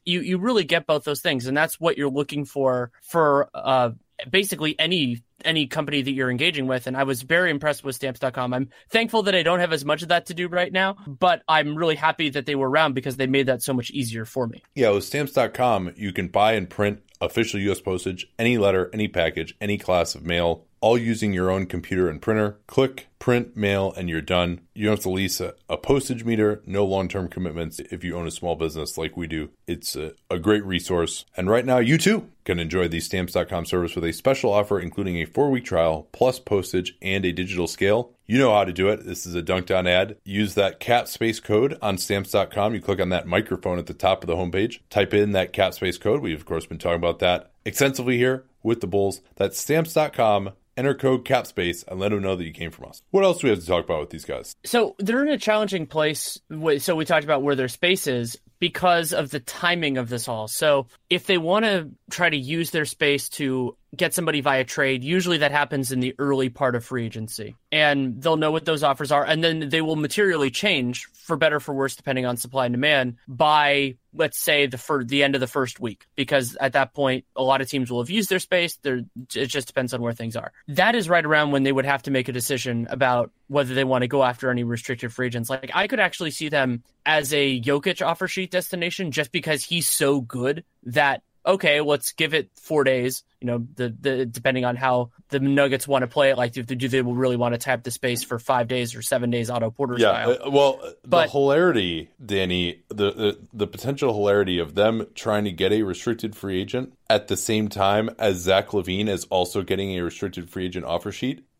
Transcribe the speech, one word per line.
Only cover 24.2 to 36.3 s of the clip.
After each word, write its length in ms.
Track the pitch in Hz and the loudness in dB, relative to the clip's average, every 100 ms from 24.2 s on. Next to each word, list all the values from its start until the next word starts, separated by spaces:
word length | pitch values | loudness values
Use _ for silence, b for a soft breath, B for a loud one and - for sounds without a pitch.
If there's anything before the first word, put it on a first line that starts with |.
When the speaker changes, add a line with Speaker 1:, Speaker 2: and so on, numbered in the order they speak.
Speaker 2:
done. 400 | 73 90 87 85 - - | 0 2 2 -2 -10 -2
You 100 | 104 | 0
don't 120 | 107 | 0
have 60 | |
to 60 | 95 | 0
lease 320 | 92 95 - | -2 -2 -2
a, 140 | 90 - - | -6 -8 -6
a 100 | 80 | -4
postage 460 | - 139 135 120 | 2 2 0 -4
meter, 380 | 117 113 107 104 - | 0 2 2 0 -2
no 180 | 95 98 | 0 2
long-term 440 | 95 90 98 90 | 0 -2 -4 -6
commitments 500 | - 90 80 80 - | -6 -6 -6 -8 -8
if 240 | - 87 | -12 -10
you 120 | 87 87 | -8 -6
own 120 | 82 | -6
a 40 | |
small 240 | - 87 78 | -6 -4 -2
business 400 | 80 78 73 - | -2 -4 -8 -6
like 220 | 80 - | -6 -6
we 80 | 82 | -6
do. 240 | 78 73 _ - | -6 -8 _ -10
It's 300 | 87 - 76 | -8 -8 -8
a, 180 | 78 - - | -10 -12 -8
a 80 | 90 | -2
great 260 | 87 107 | 2 2
resource. 640 | 98 90 - 90 82 - - - | 2 -4 0 0 0 -4 -10 -4
And 140 | 92 | 2
right 160 | 117 123 | 2 4
now, 140 | 127 | 4
you 180 | 120 156 | 4 4
too 320 | 190 214 - _ - | 4 2 -2 _ -4
can 140 | 87 | -2
enjoy 280 | 82 90 90 | 0 0 0
the 120 | 82 | -2
stamps 340 | - 95 90 | -4 -4 -2
dot 160 | - 87 | -2 -2
com 160 | 90 85 | -4 -2
service 300 | 90 85 - | -2 -2 -2
with 100 | 82 | -4
a 80 | |
special 400 | 80 - 131 - | 0 0 2 2
offer, 260 | 101 101 101 | 2 2 -2
including 380 | 85 - 95 87 | -2 -4 -2 -2
a 80 | 78 | -2
four-week 400 | - 143 131 120 | 0 0 0 0
trial, 420 | 87 82 80 - | 2 2 0 -4
plus 260 | - 127 | -4 -2